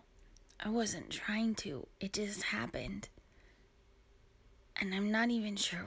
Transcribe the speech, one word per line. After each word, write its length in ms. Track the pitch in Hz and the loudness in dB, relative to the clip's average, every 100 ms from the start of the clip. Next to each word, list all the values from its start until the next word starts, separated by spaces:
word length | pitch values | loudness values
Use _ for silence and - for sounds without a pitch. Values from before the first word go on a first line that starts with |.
| - - - - - - | -14 -20 -20 -20 -18 -6
I 40 | 208 | 0
wasn't 420 | 233 214 170 - | 2 2 -2 -4
trying 440 | - - 214 226 214 | -6 0 2 2 2
to. 300 | 196 139 - - | -2 -4 -8 -6
It 120 | 196 | -4
just 300 | - 202 202 | -2 -2 -2
happened. 680 | - 214 233 131 120 202 - - - - - - - - - - - - - - - - - - | -2 0 -2 -2 -4 -6 -8 -14 -20 -20 -20 -20 -20 -20 -20 -20 -20 -20 -20 -20 -20 -20 -10 -4
And 140 | 196 | 0
I'm 180 | 190 208 | 2 4
not 180 | 214 240 | 4 4
even 240 | 233 214 202 | 4 0 0
sure 300 | - 175 | 0 0